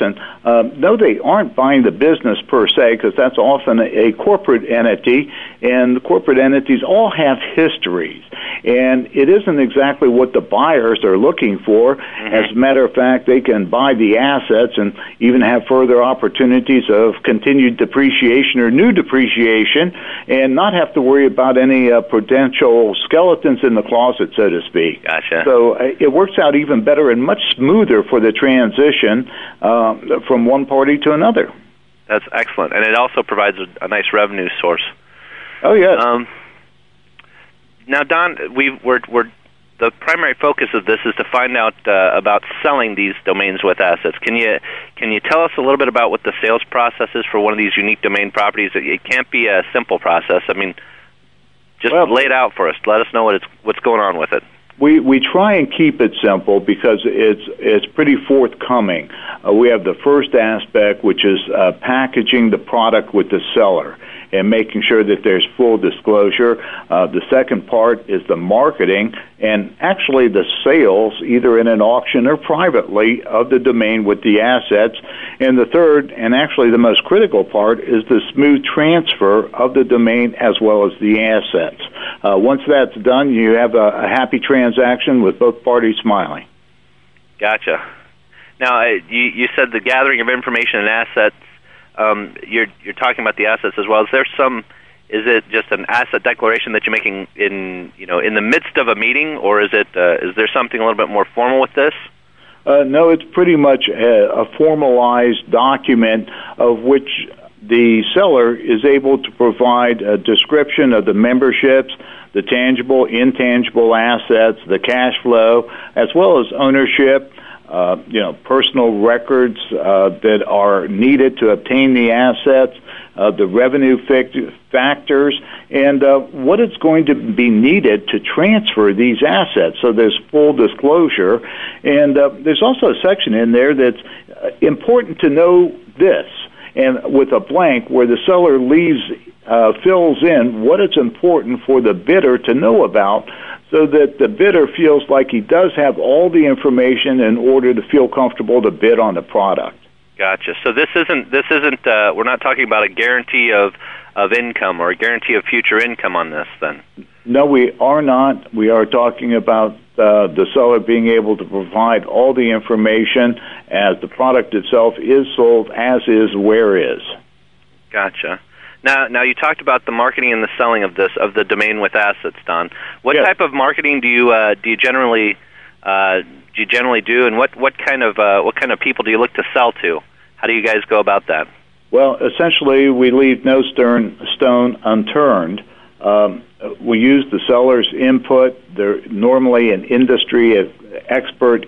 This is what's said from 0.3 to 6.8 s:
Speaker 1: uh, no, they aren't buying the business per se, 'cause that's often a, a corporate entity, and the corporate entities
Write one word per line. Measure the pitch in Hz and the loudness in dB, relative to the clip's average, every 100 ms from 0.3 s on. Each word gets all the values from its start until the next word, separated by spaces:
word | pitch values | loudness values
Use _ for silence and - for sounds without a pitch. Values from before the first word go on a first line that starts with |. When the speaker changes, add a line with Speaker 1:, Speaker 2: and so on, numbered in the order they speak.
| - | -6
Speaker 1:
uh, | 117 117 117 143 | 0 2 0 -2
no, | 170 220 | 0 2
they | 180 107 | 2 2
aren't | 147 202 190 | 0 0 0
buying | - 131 139 | -2 2 2
the | 110 | 2
business | 92 151 156 123 101 - | 2 0 2 -2 -4 -2
per | 131 101 | 0 2
se, | - 117 117 | 2 2 2
'cause | 107 113 | -2 0
that's | 127 123 | 0 2
often | 113 139 - 113 | 0 0 0 0
a, | 110 110 113 | 0 0 0
a | |
corporate | 107 - 202 - 117 - | 0 0 0 2 0 0
entity, | 117 117 98 120 131 143 - - - | -2 0 0 0 0 -2 -14 -20 -6
and | 120 127 123 | -2 0 0
the | 123 | 0
corporate | - - - 131 | 0 0 2 2
entities | 135 139 139 123 | 2 0 0 -2